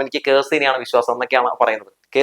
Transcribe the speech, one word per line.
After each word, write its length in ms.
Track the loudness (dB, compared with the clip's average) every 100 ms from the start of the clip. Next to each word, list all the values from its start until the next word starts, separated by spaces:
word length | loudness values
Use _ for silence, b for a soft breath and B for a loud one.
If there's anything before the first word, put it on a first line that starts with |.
എനിക്ക് 160 | 0 -4 2
കെ 80 | 2 2
സി 80 | 0
നെയാണ് 160 | 0 -2
വിശ്വാസം 280 | 0 0 0 -4
എന്നൊക്കെയാണ് 340 | 0 0 0 0
പറയുന്നത്. 280 | 0 0 -8 _ _
കെ 80 | 0